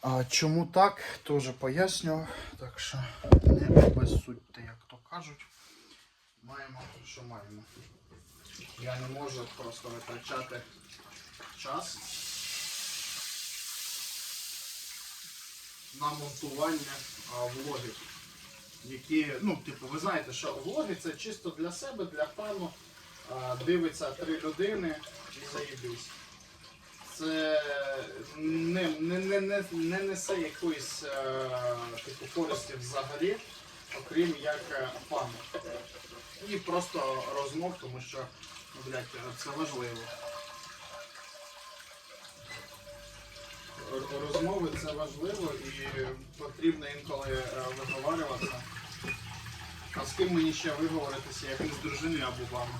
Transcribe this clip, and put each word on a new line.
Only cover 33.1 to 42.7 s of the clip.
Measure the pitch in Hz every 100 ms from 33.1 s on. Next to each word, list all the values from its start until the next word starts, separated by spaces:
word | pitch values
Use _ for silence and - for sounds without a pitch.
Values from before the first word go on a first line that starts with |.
| 143 180 220 - - - - - 135
окрім | - 160 175 143
як, | 147 139 127
е, | 139 127 127 -
фану. | 120 123 120 - - - - - - - - - - 202
І | 196
просто | 175 175 175 165 135 131 - 143
розмов, | 143 151 180 -
тому | 131 127
що, | 127 131 127 - - - - -
ну, | 131
блядь, | 131 127 123 123 120
це | -
важливо. | 143 160 127 120 113 117 - - - - - - 571 571 587 587 587 571 587 571 571 554 571 571 587 571 605 587 587 587 - 587